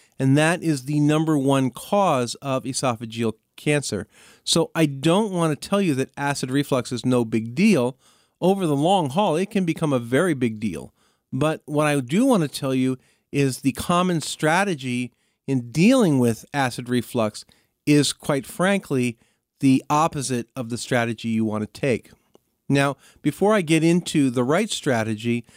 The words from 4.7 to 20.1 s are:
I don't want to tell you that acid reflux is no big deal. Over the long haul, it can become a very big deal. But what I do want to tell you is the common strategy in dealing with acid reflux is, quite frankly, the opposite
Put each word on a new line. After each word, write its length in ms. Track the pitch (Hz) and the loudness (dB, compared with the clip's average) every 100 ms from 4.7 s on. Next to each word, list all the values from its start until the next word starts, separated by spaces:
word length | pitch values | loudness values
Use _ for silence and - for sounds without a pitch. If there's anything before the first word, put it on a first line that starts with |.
I 120 | 165 156 | 2 0
don't 460 | 135 147 185 220 | 0 0 2 0
want 280 | 180 165 147 | 0 -2 -2
to 80 | - | -2
tell 120 | 202 | 0
you 140 | 190 | 0
that 160 | 131 131 - | 0 -2 -4
acid 340 | 143 139 127 | -4 -4 -2
reflux 400 | 139 139 131 117 | -2 0 -2 -2
is 160 | 123 127 | -4 0
no 180 | 127 | 0
big 300 | 113 113 113 | 2 -2 -2
deal. 420 | 123 214 165 123 - _ _ _ _ | 2 4 4 2 -4 _ _ _ _
Over 260 | 170 196 175 | 0 0 0
the 100 | 139 | 0
long 340 | 160 196 147 | 2 2 0
haul, 260 | 147 208 156 | 0 0 0
it 140 | 202 | -2
can 140 | 196 | -2
become 280 | 175 156 160 | -2 -2 0
a 60 | 131 | -2
very 360 | 117 131 180 | 0 0 2
big 240 | 143 120 110 | 0 -2 -2
deal. 340 | 107 78 65 _ _ _ _ | -6 -8 -12 _ _ _ _
But 300 | 131 151 160 - | -4 -2 -4 -4
what 200 | 151 151 | -2 0
I 140 | 143 | 0
do 260 | 120 170 269 | 0 2 4
want 160 | 220 | 4
to 60 | 147 | 0
tell 260 | - 139 | -4 -4
you 240 | 131 131 131 _ _ _ | 0 0 -2 _ _ _
is 300 | 143 139 123 | -2 0 0
the 120 | 135 | -2
common 480 | - - 175 185 170 | -2 0 0 0 -2
strategy 920 | - - 156 170 202 151 131 123 123 _ _ _ - | -4 -4 0 0 0 -4 -6 -6 -6 _ _ _ -4
in 240 | 135 120 | -2 -2
dealing 480 | 131 202 262 196 135 | 4 4 6 4 4
with 260 | 120 110 - | 2 0 -4
acid 360 | 143 131 - 123 | -4 -2 -4 -4
reflux 560 | 123 113 123 107 - - _ _ _ - | -4 -2 -2 -2 -4 -16 _ _ _ 2
is, 260 | 147 135 | 4 4
quite 340 | - - 143 - | -2 -4 -4 -4
frankly, 720 | - 180 196 - 135 123 113 _ _ _ _ | -2 0 0 -2 -2 -2 -4 _ _ _ _
the 240 | 139 131 - | 2 2 2
opposite 580 | 151 160 | 2 2